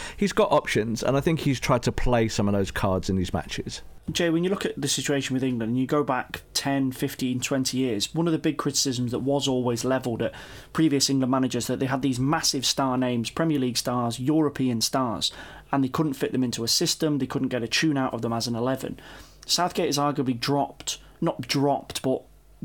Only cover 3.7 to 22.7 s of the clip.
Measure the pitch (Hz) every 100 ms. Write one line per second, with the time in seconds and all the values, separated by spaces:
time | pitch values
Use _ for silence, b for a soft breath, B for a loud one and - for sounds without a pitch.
3.7 | - - - - 151 175 165 180 202 165
4.7 | - 139 - 131 143 131 131 131 123 113
5.7 | 123 131 151 143 127 - - - - 143
6.7 | 139 135 127 143 - 131 127 - 139 131
7.7 | 127 131 104 - 156 170 160 156 143 147
8.7 | 131 143 123 123 117 127 139 135 127 123
9.7 | 117 123 131 131 113 117 - B B B
10.7 | - 160 139 135 135 127 131 127 123 113
11.7 | 127 185 135 135 120 131 160 - 143 117
12.7 | - 135 127 127 120 113 - 165 147 127
13.7 | 113 - 123 120 117 127 151 147 143 131
14.7 | 117 - 135 127 92 - B B B B
15.7 | 139 131 - 160 131 139 127 127 113 117
16.7 | - 165 - 160 147 131 139 131 127 113
17.7 | - 160 139 131 117 117 117 113 117 123
18.7 | 131 - - B B B B B - 175
19.7 | - 170 139 143 143 127 120 120 139 -
20.7 | - - - b b 165 - 127 147 143
21.7 | 135 - - 135 131 - - - - -